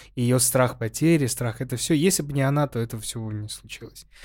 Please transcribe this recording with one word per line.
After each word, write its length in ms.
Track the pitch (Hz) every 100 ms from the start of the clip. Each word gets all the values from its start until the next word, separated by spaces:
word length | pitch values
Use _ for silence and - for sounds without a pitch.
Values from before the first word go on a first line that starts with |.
| - -
Её 220 | 120 123
страх 380 | - 131 123 -
потери, 480 | 113 - 160 165 123
страх — 320 | - 120 -
это 140 | 127 123
всё. 200 | - 151
Если 260 | 185 180
бы 100 | 147
не 100 | 139
она, 240 | 135 147 143
то 100 | 120
это 200 | 117 113
всё 320 | - 113 110
не 180 | 107 107
случилось. 560 | - - - - - - -